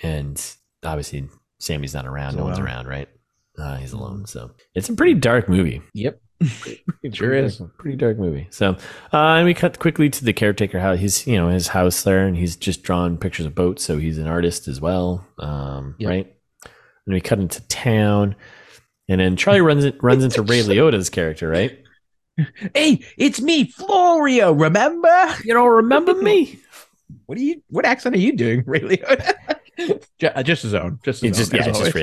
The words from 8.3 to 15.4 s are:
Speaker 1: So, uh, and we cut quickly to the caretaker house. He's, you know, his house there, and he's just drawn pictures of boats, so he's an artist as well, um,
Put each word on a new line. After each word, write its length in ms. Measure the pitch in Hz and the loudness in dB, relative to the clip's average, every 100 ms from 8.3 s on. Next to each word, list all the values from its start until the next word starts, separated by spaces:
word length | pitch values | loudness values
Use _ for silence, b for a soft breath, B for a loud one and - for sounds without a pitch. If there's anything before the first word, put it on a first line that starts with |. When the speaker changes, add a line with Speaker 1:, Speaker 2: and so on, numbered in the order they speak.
| 71 90 | -4 -8
Speaker 1:
So, 220 | - 98 90 B B B | -2 -2 -2 B B B
uh, 40 | 151 156 160 | 2 4 4
and 100 | 175 | 4
we 80 | |
cut 260 | 170 175 - | 2 0 0
quickly 300 | 170 160 147 | -2 2 0
to 140 | - 120 | 0 -2
the 60 | |
caretaker 460 | - 104 101 101 92 | 0 0 0 -2 0
house. 180 | 95 90 | 0 0
He's, 260 | 101 - 139 | 0 -2 0
you 80 | 104 | 0
know, 100 | 87 | 2
his 180 | 90 82 | 0 0
house 340 | 95 90 - | 0 0 0
there, 220 | 98 95 98 | 0 2 2
and 80 | 87 | 0
he's 200 | 87 - | -4 -4
just 260 | 98 85 | -6 -6
drawn 340 | - 87 87 85 | -4 -2 -2 -4
pictures 280 | 92 - 78 | -6 -6 -6
of 100 | 82 | -2
boats, 280 | 90 90 - | -2 -2 -4
so 120 | 76 | -4
he's 200 | 80 78 | -4 -4
an 100 | 78 | -4
artist 400 | 85 87 - - | -2 -2 -2 -8
as 140 | 67 | -6
well, 440 | 80 92 90 90 - | -2 -2 -2 -4 -10
um, 580 | - | -14